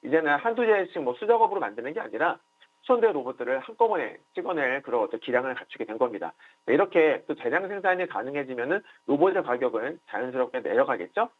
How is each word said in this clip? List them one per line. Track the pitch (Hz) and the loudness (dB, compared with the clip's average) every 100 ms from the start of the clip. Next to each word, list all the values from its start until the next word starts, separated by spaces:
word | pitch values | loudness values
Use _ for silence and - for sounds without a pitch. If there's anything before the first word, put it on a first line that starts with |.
이제는 | - 156 156 147 | 2 2 2 2
한두 | 226 233 | 0 0
대씩 | 233 208 180 175 | 2 2 2 -2
뭐 | 135 | -4
수작업으로 | - 214 233 226 196 | -4 2 4 4 2
만드는 | 120 107 123 | -4 -6 -8
게 | 180 | -8
아니라 | 117 107 165 - _ _ _ _ | -8 -2 -2 -2 _ _ _ _
수천 | - 247 | 0 4
대 | 226 | 4
로봇들을 | 156 123 127 120 131 | 2 -4 -6 -4 -4
한꺼번에 | 131 226 226 190 113 - _ | -4 2 2 2 -2 -8 _
찍어낼 | - 180 170 131 135 | -8 -4 -2 0 -2
그런 | - 120 | -2 0
어떤 | 104 113 | 0 -4
기량을 | - 123 131 127 | -2 -2 0 -8
갖추게 | - - | -12 -12
된 | 113 110 | -8 -2
겁니다. | 123 101 82 - - _ - | -2 -2 -10 -12 -20 _ 0
네, | |
이렇게 | 139 190 175 156 131 - | 2 4 4 4 2 -4
또 | |
대량 | 151 123 151 190 | -6 -2 -2 -2
생산이 | 202 190 180 180 | -4 -2 0 -2
가능해지면은 | 98 123 143 135 123 127 196 - - - | -6 -6 -6 -6 -6 -2 -2 -4 -16 -2
로봇의 | 143 185 185 | 4 4 4
가격은 | 123 123 123 110 123 170 _ | 0 0 0 -2 -6 -10 _
자연스럽게 | - 127 127 123 127 | -6 -4 -2 -2 -2
내려가겠죠. | 110 110 135 117 - - 240 _ | 0 2 2 0 -4 -2 -4 _